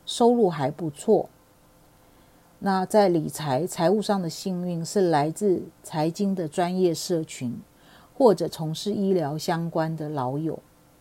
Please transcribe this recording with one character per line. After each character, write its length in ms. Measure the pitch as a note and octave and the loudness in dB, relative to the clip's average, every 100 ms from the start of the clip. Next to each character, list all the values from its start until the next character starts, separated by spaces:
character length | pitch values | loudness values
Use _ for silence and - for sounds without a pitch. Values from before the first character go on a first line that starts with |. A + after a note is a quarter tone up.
| - | -8
收 300 | - A#3+ A#3+ | 2 4 6
入 160 | G3+ | 4
还 180 | D3+ D3+ | 2 -2
不 220 | D#3 E3 | -2 -6
错。 360 | - - G#3 - _ _ _ _ _ _ _ _ _ _ _ _ - | -4 2 2 2 _ _ _ _ _ _ _ _ _ _ _ _ -6
那 240 | G3+ F#3+ F#3 | -2 0 2
在 200 | - G3 | 4 6
理 220 | E3+ D3+ | 4 0
财、 380 | - D3+ C3 F3+ | -4 -2 -2 -2
财 200 | - E3+ | 0 2
务 140 | G#3+ | 2
上 180 | G3+ G3 | 0 -2
的 80 | E3+ | -2
幸 400 | - G3 F3+ F3+ | -6 -6 -4 -4
运 160 | E3+ | -4
是 280 | E3 G#3 F3+ | -2 2 2
来 180 | D#3 D3+ | 2 0
自 320 | D#3+ G#3 F3 - - | 0 0 0 -2 -16
财 260 | - D#3+ D#3 | -10 -4 -2
经 240 | E3 G3+ | -2 -2
的 140 | F#3+ D#3 | -2 -4
专 280 | - F3 F#3 | -2 -2 2
业 160 | F3+ | 2
社 320 | D#3 - E3+ | 0 -2 -2
群， 320 | D#3+ - B2 - - _ - - - - | -4 -6 -8 -8 -12 _ -20 -20 -10 4
或 160 | C4 | 6
者 140 | F#3 D#3+ | 6 0
从 260 | - D#3 | -4 -6
事 180 | D#3+ G#3 | -6 -4
医 200 | G#3 G3 | -2 0
疗 240 | F#3 D3 D#3 | 0 0 -4
相 320 | - E3 E3+ | -4 -4 -2
关 260 | E3+ D#3+ D#3+ | -2 -2 -4
的 140 | D3+ | -6
老 300 | D3+ B2+ C#3 | -4 -4 -4
友 180 | D#3+ - - _ _ _ | -4 -6 -12 _ _ _